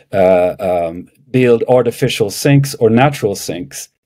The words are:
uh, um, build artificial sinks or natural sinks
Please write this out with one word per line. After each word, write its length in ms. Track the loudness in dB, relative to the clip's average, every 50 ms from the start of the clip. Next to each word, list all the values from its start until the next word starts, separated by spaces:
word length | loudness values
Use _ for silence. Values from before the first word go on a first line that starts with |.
| _ -6 -2
uh, 420 | 2 2 4 4 4 2 0 -2 -4
um, 500 | -4 -4 -2 -2 -4 -6 -8 -12 -16 _ _ _ _ _
build 340 | -2 0 2 2 2 2 2
artificial 600 | 2 2 2 2 0 -2 -2 -4 -4 -2 -2 -4 -4
sinks 440 | -4 -2 0 2 4 4 2 0 -2
or 140 | 0 0 2
natural 460 | 4 4 2 2 0 -2 -4 -4 -4
sinks 540 | -6 -8 -10 -10 -10 -10 -14 -14 -18 -18 -20 _ _ -10